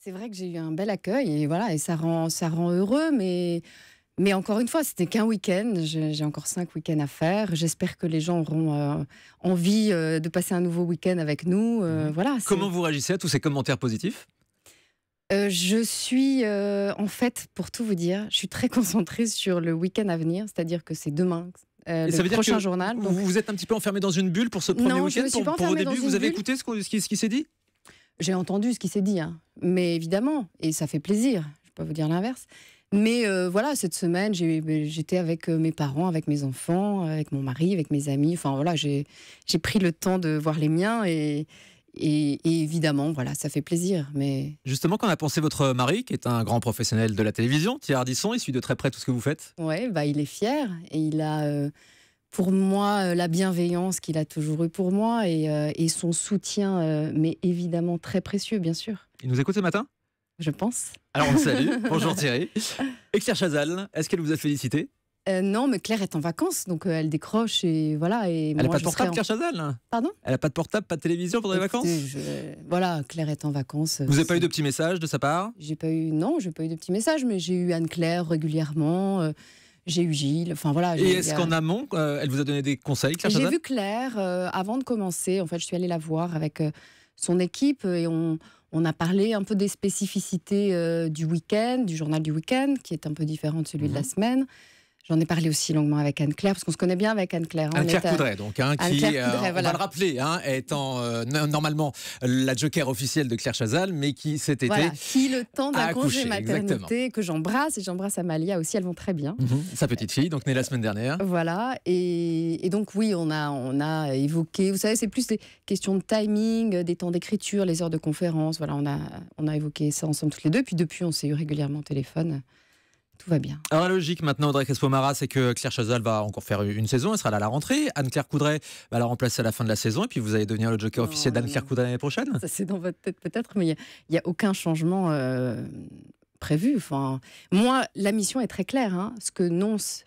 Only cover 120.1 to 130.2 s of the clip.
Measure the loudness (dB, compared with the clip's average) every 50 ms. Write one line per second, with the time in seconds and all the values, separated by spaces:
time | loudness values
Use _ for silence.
120.1 | -2 0 0 -2 -2 0 0 2 2 2 2 0 0 0 0 0 -2 -4 -2 -2
121.1 | -2 -2 0 0 0 0 -2 -2 -2 -2 -2 -2 -4 -6 -6 -4 -4 -4 -4 -4
122.1 | -4 -2 -2 -2 -2 -6 -8 _ _ _ _ _ _ _ _ _ _ _ _ _
123.1 | _ _ -2 0 0 2 2 -2 -8 -10 -4 0 2 4 4 4 2 2 2 0
124.1 | -2 0 0 -2 0 2 2 2 2 2 2 0 0 2 2 2 4 4 2 2
125.1 | 0 0 -4 -2 0 2 2 2 2 0 -2 -4 -2 -2 0 0 0 0 2 0
126.1 | 0 2 0 -2 -4 -6 -4 -2 0 0 0 0 0 0 0 0 0 0 2 2
127.1 | 0 0 0 0 0 0 0 0 0 -2 0 0 0 0 0 0 0 -2 -2 0
128.1 | 0 -2 -4 0 0 2 2 2 2 0 -4 -10 -18 -18 -12 _ -2 0 0 0
129.1 | 0 0 0 0 0 0 0 0 0 0 0 0 0 0 0 0 0 0 -2 0
130.1 | -2 -4